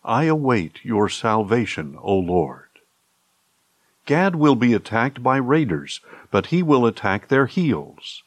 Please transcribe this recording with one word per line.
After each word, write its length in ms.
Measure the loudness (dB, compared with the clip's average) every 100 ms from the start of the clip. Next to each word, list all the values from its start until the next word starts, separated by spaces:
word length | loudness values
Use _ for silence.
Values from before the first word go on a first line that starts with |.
I 220 | -2 0 2
await 580 | 0 2 0 -2 -10
your 240 | -4 0 0
salvation, 880 | 0 0 0 2 0 0 -6 -10 -10
O 120 | -2
Lord. 540 | 0 2 0 0 -6 -20 _ _ _ _ _ _ _ _ _ _ _ _ _ -2
Gad 300 | 0 0 2
will 200 | 2 4
be 180 | 2
attacked 500 | 2 0 -2 -2 -2
by 140 | 0 0
raiders, 640 | 0 0 0 -4 -8 -16 -18 -20 -4
but 180 | -4 0
he 140 | -2
will 240 | 2 4 4
attack 440 | 0 -2 -2 0
their 160 | 0 0
heels. 800 | 0 -2 -2 -6 -18 -20 -20